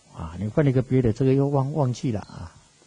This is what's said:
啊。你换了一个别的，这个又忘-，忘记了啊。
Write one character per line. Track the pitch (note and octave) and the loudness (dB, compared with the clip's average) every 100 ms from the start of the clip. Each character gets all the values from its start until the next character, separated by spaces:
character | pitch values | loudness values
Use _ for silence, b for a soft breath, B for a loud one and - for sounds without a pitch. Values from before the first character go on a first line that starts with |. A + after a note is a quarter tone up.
| _ - | _ -14
啊。 | E2 F2 | -12 -8
你 | G#2 | -4
换 | G#2 | 0
了 | C#3+ | 2
一 | B2+ | 2
个 | |
别 | B2 C3 | 2 2
的， | A#2+ | 2
这 | G#2 C3 | 2 2
个 | |
又 | C3+ C#3 | 2 2
忘-， | C#3+ C3 | 0 0
忘 | D#3 C3 | 0 -2
记 | A#2+ C#3+ | -2 -4
了 | G#2 | -4
啊。 | - - F2 - - _ | -6 -14 -16 -18 -20 _